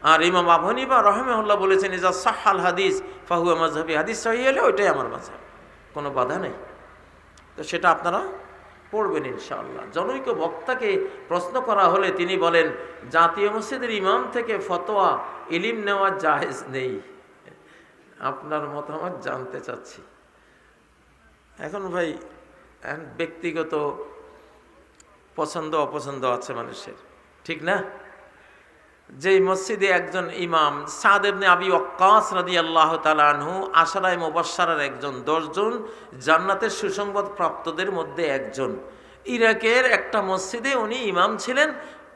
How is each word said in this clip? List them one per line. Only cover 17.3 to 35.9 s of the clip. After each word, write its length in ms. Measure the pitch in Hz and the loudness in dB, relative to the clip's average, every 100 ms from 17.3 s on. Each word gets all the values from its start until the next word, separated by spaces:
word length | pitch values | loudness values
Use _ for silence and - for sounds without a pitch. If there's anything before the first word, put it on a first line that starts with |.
| - - - - - - _ _ - | -20 -20 -20 -20 -20 -20 _ _ -10
আপনার 480 | 131 135 147 151 147 | -8 -8 -6 -6 -6
মতামত 540 | 147 147 156 175 180 | -10 -10 -8 -8 -8
জানতে 380 | 143 131 127 135 | -8 -8 -8 -12
চাচ্ছি।" 420 | - 123 - - - _ _ _ _ _ _ _ _ _ _ _ _ _ _ - | -12 -14 -14 -20 -20 _ _ _ _ _ _ _ _ _ _ _ _ _ _ -14
এখন 300 | 147 196 190 | -10 -8 -6
ভাই, 300 | 175 170 - - - - - - _ | -4 -4 -6 -14 -20 -20 -20 -20 _
এখন 240 | - 151 147 117 | -12 -10 -12 -8
ব্যক্তিগত 880 | 165 - 170 160 156 156 147 - - - - - - _ _ _ _ _ _ _ _ - | -8 -6 -6 -4 -4 -2 -2 -6 -14 -16 -20 -20 -20 _ _ _ _ _ _ _ _ -6
পছন্দ 380 | 151 175 156 | -4 -4 -2
অপছন্দ 500 | 156 147 147 135 135 | 0 0 -4 -8 -4
আছে 300 | 127 120 - | -2 -2 -4
মানুষের, 400 | 120 117 123 - - - - _ _ | -10 -10 -12 -16 -18 -20 -20 _ _
ঠিক 180 | - 156 | -12 -8
না? 200 | 160 196 190 - - - - - - - _ _ _ _ _ | -4 -4 -4 -14 -20 -20 -20 -20 -20 -20 _ _ _ _ _
যেই 300 | 135 175 190 | -6 4 4
মসজিদে 460 | 185 190 190 208 196 | 4 2 -2 0 2
একজন 440 | 180 175 185 175 | 2 0 -6 -6
ইমাম 520 | - 175 165 147 143 147 | -6 0 2 2 0 -10
সাদ 380 | - 214 202 | 0 4 6
ইবনে 220 | 202 196 196 | 4 4 6
আবি 240 | 175 190 | 6 6
ওয়াক্কাস 640 | 170 - - 190 214 208 | 2 0 2 6 6 6
রাদিয়াল্লাহু 640 | 190 180 175 160 165 156 160 | -2 0 0 2 4 4 4
তাআলা 340 | 160 151 147 | 2 6 6
আনহু, 400 | 143 147 185 190 | 4 -2 -4 2
আশারায়ে 440 | 160 160 196 185 175 | 4 4 2 0 0
মুবাশশারার 640 | 165 156 160 - 170 156 | -2 -2 -2 0 0 2
একজন, 420 | 139 127 139 127 | -2 -4 -8 -6
দশজন 640 | 123 160 156 165 214 240 - | -2 0 0 -2 -2 -2 -10